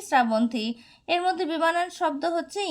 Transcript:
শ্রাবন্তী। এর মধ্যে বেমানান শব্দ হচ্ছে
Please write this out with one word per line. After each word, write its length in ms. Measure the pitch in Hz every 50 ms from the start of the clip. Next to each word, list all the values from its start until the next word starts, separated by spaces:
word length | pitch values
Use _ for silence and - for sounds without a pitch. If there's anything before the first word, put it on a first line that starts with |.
| 392 -
শ্রাবন্তী। 580 | 302 254 240 226 226 220 240 226 262 226 214 226 233 - - - - _ _ -
এর 120 | 339 349
মধ্যে 220 | 359 370 370 339 370 302
বেমানান 380 | 330 302 330 330 339 349 359 359 - -
শব্দ 240 | 370 320 285 277 311 349 339
হচ্ছে 260 | 339 330 - - 403 403 349